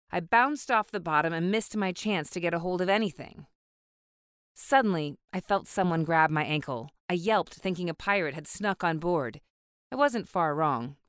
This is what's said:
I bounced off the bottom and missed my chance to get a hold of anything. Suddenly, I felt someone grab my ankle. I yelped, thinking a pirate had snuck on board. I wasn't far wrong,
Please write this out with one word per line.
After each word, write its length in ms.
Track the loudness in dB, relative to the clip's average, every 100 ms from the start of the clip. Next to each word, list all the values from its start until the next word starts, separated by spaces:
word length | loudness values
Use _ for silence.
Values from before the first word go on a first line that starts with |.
| -6
I 100 | -6
bounced 500 | 2 4 4 0 0
off 200 | 0 0
the 100 | -6
bottom 320 | 0 2 2
and 180 | 0 0
missed 260 | 0 -2 -2
my 160 | -2
chance 380 | -2 -2 -2 -4
to 100 | -4
get 140 | -2
a 60 | -2
hold 200 | -2 -2
of 80 | 2
anything. 580 | 2 0 -4 -14 -16 -20 _ _ _ _ _ _ _ _ _ _
Suddenly, 640 | -10 2 4 4 0 -2 -8 -10
I 80 | -10
felt 280 | -2 -2 0
someone 360 | 0 2 2
grab 260 | 2 4 4
my 140 | 2
ankle. 460 | 0 -2 -2 -8 -8 _ -4
I 60 |
yelped, 400 | -2 2 0 0
thinking 340 | -6 -6 -4 -4
a 60 |
pirate 400 | -4 0 0 0
had 120 | -4 -8
snuck 360 | -4 -4 0
on 160 | 0 0
board. 420 | 0 0 -2 -8 _ _ _ _ -10
I 40 | 0
wasn't 320 | 2 2 -4
far 260 | 0 0
wrong, 420 | 2 2 0 -4 -12